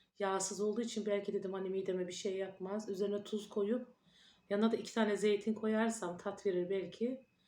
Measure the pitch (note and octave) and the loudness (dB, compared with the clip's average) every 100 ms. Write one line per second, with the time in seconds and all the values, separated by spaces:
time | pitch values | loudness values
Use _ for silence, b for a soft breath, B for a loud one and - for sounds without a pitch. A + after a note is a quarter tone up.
0 | B B G3 F#3+ F#3 F#3 G#3+ G#3+ A#3 G#3+ | B B 0 2 0 0 0 0 -2 -2
1 | G3+ G3+ G3+ G3+ F#3+ F#3+ F#3+ F#3+ F#3+ F#3 | 0 0 0 -2 -2 -2 -2 -2 0 0
2 | F3+ F3+ G#3 F#3+ F#3+ - F#3 G#3 G#3+ F#3+ | -2 -4 -4 -2 -4 -6 -4 -4 -4 -2
3 | G3+ G3+ - G#3+ - - G3+ B3+ - - | 0 0 -2 -4 -4 -2 0 0 -2 -14
4 | b b b b b G#3 A3 A3+ - - | b b b b b 2 4 2 -2 2
5 | G#3+ G3+ G#3 G#3 - G#3+ A3 G#3+ A3+ A3+ | 2 4 4 4 2 0 2 4 4 2
6 | F3+ F3 G3+ G3 G3+ F3+ F3+ G3 F3+ - | -2 -4 -4 -2 0 2 2 0 -2 -2
7 | A#3+ C4 - _ | -2 -2 -10 _